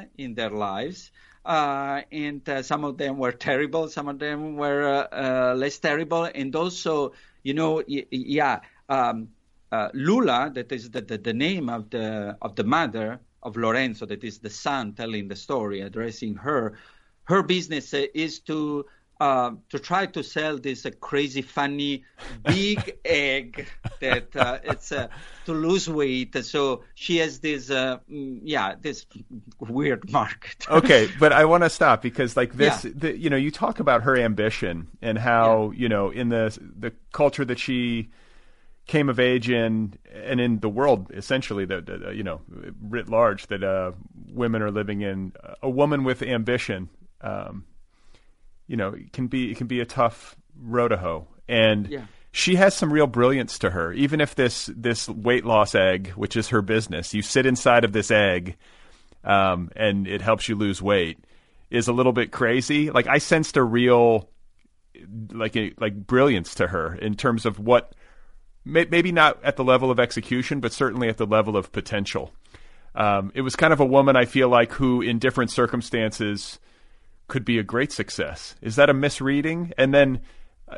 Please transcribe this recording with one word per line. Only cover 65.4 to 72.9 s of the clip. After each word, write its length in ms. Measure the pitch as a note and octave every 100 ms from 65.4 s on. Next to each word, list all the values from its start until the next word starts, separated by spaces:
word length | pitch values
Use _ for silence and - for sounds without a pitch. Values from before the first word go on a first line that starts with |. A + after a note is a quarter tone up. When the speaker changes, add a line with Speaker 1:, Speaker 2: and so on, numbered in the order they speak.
| A2 A#2
Speaker 2:
a, 160 | G#2 -
like, 280 | A2 G2+ F#2+
brilliance 480 | B2+ C#3+ G#2+ E2 -
to 120 | F2
her 260 | F2+ D#2+
in 200 | F2+ G#2+ G2+
terms 300 | C3+ A#2 A#2
of 120 | G2
what, 360 | G#2+ B2 - - - - - - - -
may-, 220 | - D#3+ E3+
maybe 220 | E3+ F3+
not 320 | E3+ D#3 -
at 120 | - -
the 80 |
level 260 | B2+ B2+ C3
of 80 | B2
execution, 640 | A#2+ - - B2 B2+ C#3+
but 120 | A#2+
certainly 360 | - C3+ A2+ A#2+
at 80 | A2
the 100 | G#2+
level 300 | G#2+ G#2+ G#2
of 160 | F#2
potential. 600 | - - G#2 G2 - C2+ - - - - - -